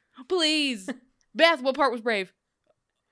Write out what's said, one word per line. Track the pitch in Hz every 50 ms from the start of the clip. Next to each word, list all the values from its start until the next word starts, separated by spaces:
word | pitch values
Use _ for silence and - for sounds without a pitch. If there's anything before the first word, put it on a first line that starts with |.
| _ _ _ - 254 -
Please. | 359 359 320 302 311 311 294 269 247 196 190 185 - - _ _ _
<laughs> | _ _ _ -
Beth, | 208 320 339 330 254 247
what | 269 262
part | 285 294 254 226
was | 247
brave? | 214 240 226 202 190 180 _ _ _ _ _ _ _ _ _ _ _ _ _ _ _ _